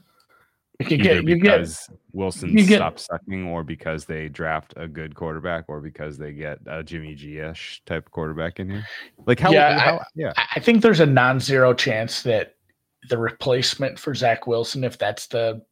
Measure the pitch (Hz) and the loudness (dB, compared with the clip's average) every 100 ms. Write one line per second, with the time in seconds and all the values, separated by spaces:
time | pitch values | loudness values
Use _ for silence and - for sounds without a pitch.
0 | _ _ _ _ _ _ _ - 135 151 | _ _ _ _ _ _ _ -6 -2 4
1 | 190 90 156 175 202 117 82 80 - - | 4 4 2 4 6 4 2 -8 -16 -20
2 | _ 98 95 - 87 104 180 104 82 - | _ -6 -6 -4 2 6 6 6 2 -4
3 | - 85 - 95 90 85 78 76 82 78 | -10 -10 -8 -8 -6 -6 -8 -8 -6 -8
4 | - 78 78 71 80 78 - - 82 76 | -8 -8 -8 -6 -4 -4 -6 -14 -12 -10
5 | 78 71 82 78 87 82 78 76 76 73 | -12 -10 -8 -6 -6 -6 -8 -12 -12 -12
6 | 76 71 76 73 76 71 - 80 78 82 | -12 -10 -12 -10 -12 -12 -12 -12 -10 -12
7 | 78 73 73 76 78 82 - - - 82 | -12 -14 -14 -12 -12 -12 -16 -16 -10 -10
8 | - 85 78 78 80 - 92 101 107 - | -8 -8 -6 -6 -6 -6 -8 -8 -10 -14
9 | - _ - 240 277 302 - - - 165 | -18 _ 0 2 4 6 6 4 2 0
10 | - 160 - - - 143 233 226 226 165 | -4 -6 -4 -2 -4 -2 2 6 6 6
11 | 151 131 127 131 - 135 127 120 135 110 | 6 6 4 2 2 4 6 4 2 -2
12 | 113 - 127 107 - _ _ _ _ _ | -4 -4 0 0 -2 _ _ _ _ _
13 | 123 117 113 - 135 127 120 - 135 - | -6 -2 -2 -4 0 0 0 -2 -6 -6
14 | 151 113 123 113 123 117 117 135 123 - | -8 0 2 2 0 -2 -2 -4 -4 -2
15 | 104 104 - 117 113 113 - | -4 -4 -6 -2 -2 -4 -10